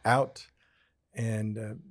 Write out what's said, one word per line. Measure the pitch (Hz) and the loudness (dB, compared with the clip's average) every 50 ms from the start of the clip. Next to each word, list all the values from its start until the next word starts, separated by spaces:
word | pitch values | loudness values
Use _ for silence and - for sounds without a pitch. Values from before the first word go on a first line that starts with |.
| - | 2
out, | 110 123 135 131 - - - - - _ _ _ _ _ _ _ _ _ _ _ _ - | 4 4 4 4 0 -4 -14 -20 -20 _ _ _ _ _ _ _ _ _ _ _ _ -8
and, | - 117 113 110 107 107 110 107 | -4 -4 -2 -2 -2 -2 -4 -4
uh, | 110 110 107 110 - - - | -6 -8 -10 -10 -14 -16 -16